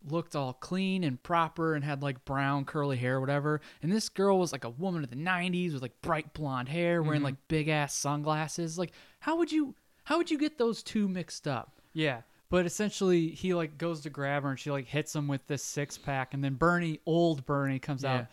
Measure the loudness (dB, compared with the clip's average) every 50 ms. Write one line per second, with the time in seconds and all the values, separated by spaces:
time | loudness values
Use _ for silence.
0 | -8 -4 -4 -4 -4 -4 -4 -4 -4 -4 -4 -8 -8 -4 -2 -2 0 0 0 0
1 | 0 0 -2 -2 -2 0 2 2 2 2 0 0 0 0 0 0 0 -2 -2 -2
2 | -2 -4 -4 -6 -6 -4 -2 0 2 2 2 0 0 -2 -2 0 0 0 0 0
3 | 2 2 2 2 2 2 0 2 2 0 0 -2 -4 -8 -12 -6 -2 0 0 0
4 | 0 -2 0 2 4 4 6 4 4 2 0 -4 -6 -8 -6 -4 -4 -2 -2 -2
5 | -4 -4 -6 -4 -2 0 0 0 0 0 0 0 0 0 -2 -2 -4 -6 -8 _
6 | -2 0 0 0 -2 -4 -6 -4 -4 -2 -2 -2 -2 -2 -2 0 2 2 2 2
7 | 2 2 2 2 2 0 -2 -4 _ -2 0 0 2 2 2 2 0 0 -2 -2
8 | -2 0 -2 0 0 0 0 0 0 -2 -4 -4 -4 -4 -2 -4 -4 -4 -6 -12
9 | -20 -20 -20 _ -4 -2 0 2 2 2 2 2 0 0 -4 -10 _ _ _ _
10 | _ 0 0 2 2 2 0 0 0 0 0 0 0 0 0 -2 -6 -4 -2 0
11 | 0 0 0 -4 -6 -8 -10 -6 -4 -4 -4 -4 -4 -8 -14 -20 _ _ -2 0
12 | 0 0 0 -2 -8 _ _ _ _ 0 2 2 2 2 0 0 -2 -2 0 2
13 | 4 4 6 6 4 2 -2 -2 -2 0 0 0 0 -4 -4 -4 -4 -4 -4 -4
14 | -8 -10 -6 -4 -2 0 0 0 0 -2 -4 -4 -4 -4 -2 -4 -4 -2 -2 -2
15 | -2 -2 -2 -2 0 0 -2 -2 -2 -4 -4 -4 -4 -4 -4 -4 -4 -4 -6 -8
16 | -6 -4 -2 -2 -2 -4 -4 -2 -2 -2 0 2 4 4 4 4 2 0 -2 -2
17 | 0 2 4 4 6 4 2 0 0 0 0 2 2 0 0 -2 -2 -4 -4 -2
18 | 0 0 0 0 -2 -6